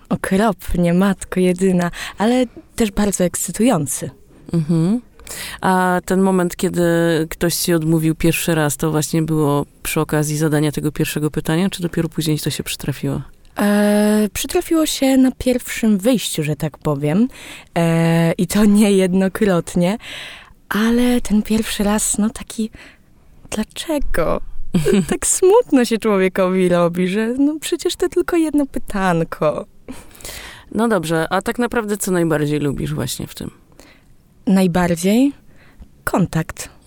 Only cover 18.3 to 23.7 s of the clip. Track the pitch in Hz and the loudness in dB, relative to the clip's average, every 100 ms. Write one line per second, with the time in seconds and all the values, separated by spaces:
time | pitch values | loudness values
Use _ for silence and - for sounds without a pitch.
18.3 | - 175 202 208 202 214 196 185 185 190 | 0 0 2 4 6 4 4 2 2 0
19.3 | - 214 175 - 180 175 214 - - - | 0 0 2 0 0 0 0 -8 -16 -16
20.3 | - - - _ 202 226 240 247 247 - | -18 -20 -20 _ -2 0 2 2 0 0
21.3 | 208 - 220 220 - 202 214 - - 208 | 0 0 -2 -2 -2 0 0 0 -2 -2
22.3 | - - - 220 - - - _ - - | -4 -10 -8 -8 -10 -20 -20 _ -20 -20
23.3 | - - - 214 | -20 -10 -8 -6